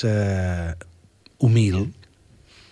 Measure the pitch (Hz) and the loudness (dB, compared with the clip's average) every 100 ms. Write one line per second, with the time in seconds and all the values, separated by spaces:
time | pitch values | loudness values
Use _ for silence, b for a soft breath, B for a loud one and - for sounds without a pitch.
0 | 117 104 101 95 90 87 85 82 - _ | 0 0 0 0 -2 -4 -6 -10 -16 _
1 | _ _ _ _ 123 113 104 92 107 - | _ _ _ _ 2 4 2 0 -4 -8
2 | - _ _ _ _ b b | -20 _ _ _ _ b b